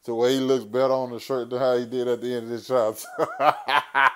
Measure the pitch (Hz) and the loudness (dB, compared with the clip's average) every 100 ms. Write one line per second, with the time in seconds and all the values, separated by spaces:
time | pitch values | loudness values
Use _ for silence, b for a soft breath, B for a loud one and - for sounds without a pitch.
0 | - 117 123 135 131 131 107 123 135 131 | -4 2 2 2 2 0 0 0 2 2
1 | 123 117 - 131 117 123 131 123 120 123 | -2 -8 -6 -6 -4 -2 2 0 -2 -4
2 | 123 120 120 123 113 117 107 127 110 110 | -2 -2 -2 -6 -6 -10 -2 0 0 -2
3 | - - 165 - 143 - - 143 - 139 | -12 -4 -4 2 2 2 0 0 0 4
4 | 135 | 4